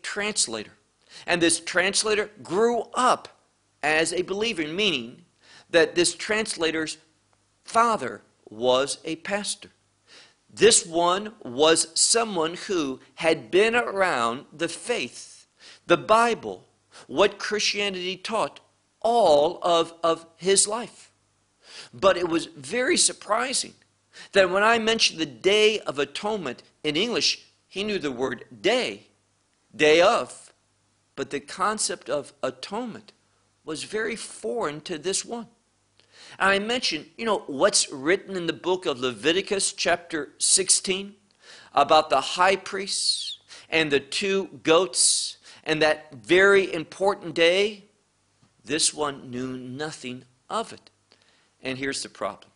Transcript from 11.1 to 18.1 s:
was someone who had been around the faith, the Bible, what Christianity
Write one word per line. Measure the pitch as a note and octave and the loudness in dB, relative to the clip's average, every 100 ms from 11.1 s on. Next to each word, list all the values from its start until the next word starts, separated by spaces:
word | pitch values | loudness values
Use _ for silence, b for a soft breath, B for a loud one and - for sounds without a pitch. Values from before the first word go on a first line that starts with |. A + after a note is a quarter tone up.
| F#3 G#3+ - | 0 -4 -14
was | B2+ B2 D#3+ D#3+ - - | -8 2 4 4 2 0
someone | - A3+ A#3 F3+ D#3+ | 2 2 0 -2 -4
who | F3 - F3+ C#3 C3 b - | -6 -6 -4 -4 -8 b -2
had | E3 D#3 A2+ | 0 0 0
been | F3+ A3 A#3+ | 2 2 2
around | A3+ G3 F#3 C#3 A#2 B2 C3+ | 0 0 0 2 0 -2 -10
the | D3+ E3 | -6 -6
faith, | - - A#3 B2 - - - _ B B B - | -6 -6 -6 -6 -12 -20 -20 _ B B B 0
the | E3+ | 2
Bible, | E3+ A3 A#3 G#3 A#2 F#2 _ _ _ B - | 4 4 4 0 -6 -10 _ _ _ B -4
what | C3 G3+ G3+ | 2 2 0
Christianity | - G#3+ G#3 G3+ G3+ F#3 F3+ | -6 -2 -2 -2 -4 -4 -6